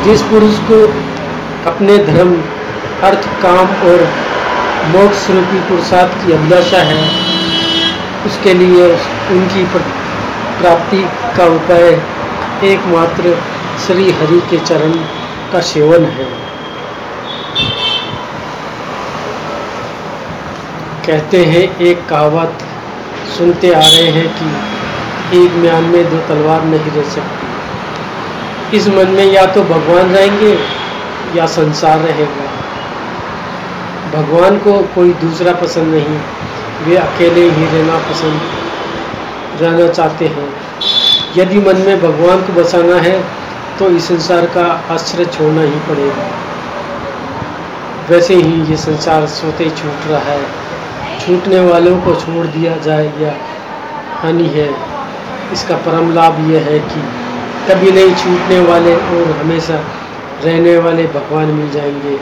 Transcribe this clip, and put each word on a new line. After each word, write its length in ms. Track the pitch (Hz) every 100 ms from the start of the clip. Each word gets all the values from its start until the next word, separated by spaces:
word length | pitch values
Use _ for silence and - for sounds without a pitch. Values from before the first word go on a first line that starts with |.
"जिस 180 | 196 214
पुरुष 340 | - 220 214 208
को 360 | - 220 214 - - - - - - - 170
अपने 280 | 165 202 202
धर्म, 440 | 160 165 180 175 160 - - - - -
अर्थ, 380 | 190 202 - -
काम 260 | 185 180 190
और 460 | 190 190 175 165 - - - - - - - 156
मोक्ष 420 | 180 202 196 -
रूपी 300 | 185 180 190
पुरुषार्थ 680 | 175 180 165 180 180 - 185
की 60 |
अभिलाषा 440 | 156 156 180 175 185
है, 320 | 147 123 - - - - - - - - - - - - -
उसके 280 | - 202
लिए 400 | 180 180 180 175 170 - - -
उनकी 340 | 185 185 190
प्र-, 1000 | 175 175 - - - - - - - -
प्राप्ति 440 | 175 170 - 196 180 - - -
का 80 | 175
उपाय 560 | 165 160 175 170 165 156 - - - - -
एकमात्र 800 | 196 190 185 165 170 160 175 170 - - - - -
श्री 240 | 185 190
हरि 300 | 160 156 175 -
के 80 | 170 -
चरण 260 | 160 156 165 156 - - - -
का 80 | 180
सेवन 440 | 165 151 151 170 156
है।" 400 | 117 131 117 - - - - - - - - - - - - - - - - - - - - - - - - - - - - - - 147 143 143 - - - 156 - - - - - - - - - -
कहते 380 | 156 151 185 165
हैं, 320 | 170 180 -
एक 300 | 175 175 -
कहावत 440 | 156 151 160 165 - - - - - - - - -
सुनते 360 | 170 170 180
आ 60 | 160
रहे 280 | 156 165 170
हैं 220 | 156 160
कि 460 | - 160 147 - - - - - - 170 180 175
एक 60 |
म्यान 320 | 170 170 165
में 260 | 165 175 170
दो 80 | 160
तलवार 460 | - 151 151 160
नहीं 280 | 160 156 156
रह 180 | 151 143
सकती। 360 | 151 - - - - - - - - - - - - - - - 214
इस 100 | 190
मन 200 | 190 185
में 180 | 190 196
या 200 | 190 190
तो 180 | 208
भगवान 520 | 165 160 151 175 185 190
रहेंगे 440 | 196 202 214 175 - - - - - - - 165
या 100 | 160
संसार 540 | 170 151 151 160 156
रहेगा। 520 | 160 151 147 139 139 135 - - - - - - - - - - - - - - - 151
भगवान 360 | 139 165 185 202
को 300 | 208 202 180 180
कोई 140 | 175
दूसरा 440 | 156 160 165 180
पसंद 420 | 175 170 170 160 156
नहीं, 240 | 147 151 - - - - - - 156
वे 120 | 175
अकेले 440 | 175 - 170 170
ही 240 | 170 156 156
रहना 320 | 160 160 165
पसंद, 440 | 160 147 156 156 160 - - - - - - - - - - 147
रहना 260 | 165 165 170
चाहते 400 | 170 160 - 160
हैं। 260 | 147 143 139 - - - - - - - 175
यदि 220 | 185 202
मन 180 | 190 185
में 240 | 190 190
भगवान 400 | 165 151 175 185
को 120 | 185
बसाना 420 | 175 165 175 170 180
है 280 | 170 190 185 - - - - -
तो 100 | 190
इस 180 | 170 160
संसार 380 | 170 160 175 170
का 380 | 180 175 160 -
आश्रय 340 | 165 - 175 170
छोड़ना 360 | - 156 156
ही 80 | 151
पड़ेगा। 600 | 147 160 147 139 135 - - - - - - 587 571 571 554 571 554 - - - - - - -
वैसे 260 | 175 175 185
ही 300 | 160 165 156
ये 120 | 156
संसार 480 | - 151 170 156 151
स्वतः 440 | - 160 151 160
छूट 380 | 156 156 143 151
रहा 120 | 151
है, 460 | 135 143 135 - - - - - - - -
छूटने 340 | 180 196 185
वालों 420 | 180 170 175 180
को 140 | 180 165
छोड़ 300 | - 165 165
दिया 320 | 151 170 160
जाए, 360 | 147 156 151 147
यह 140 | 151 - - - - - - - - -
हानि 200 | 165 170
है। 320 | 160 147 147 131 - - - - - - -
इसका 220 | - - 165
परम 400 | 170 160 165 165
लाभ 360 | 165 156 156
यह 80 | 160
है 200 | 147 151
कि 240 | 151 156 147 - - - - - -
कभी 220 | 190 190
नहीं 240 | 190 190 180
छूटने 440 | 180 180 175 180
वाले 360 | 175 170 170 170
और 420 | 170 170 165 151
हमेशा 320 | 156 160 160 156 151 - - - - -
रहने 340 | 151 165 170 170
वाले 260 | 170 165
भगवान 420 | 160 147 139 156 156
मिल 260 | 151 147
जाएंगे। 460 | 139 143 143 143 139